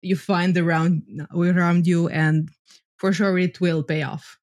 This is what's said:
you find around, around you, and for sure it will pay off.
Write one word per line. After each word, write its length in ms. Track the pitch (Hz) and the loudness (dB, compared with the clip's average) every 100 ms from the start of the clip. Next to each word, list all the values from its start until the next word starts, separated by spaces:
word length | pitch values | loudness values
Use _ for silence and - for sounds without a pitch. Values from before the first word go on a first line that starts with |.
you 160 | 185 180 | -2 -4
find 400 | - 185 180 180 | 0 0 2 0
around, 460 | 170 160 165 165 - - 147 170 | 0 2 2 0 -4 -14 -8 -2
around 500 | 175 180 175 175 170 | 0 2 2 2 2
you, 220 | 170 170 | 2 0
and 400 | 160 156 156 160 _ _ - _ _ | 0 0 0 -2 _ _ -20 _ _
for 160 | 190 | -2
sure 260 | 180 196 185 | 0 0 0
it 220 | 180 - | -2 0
will 220 | 180 160 | -2 0
pay 200 | 147 156 | -2 -4
off. 360 | 135 160 - - | -4 -10 -14 -20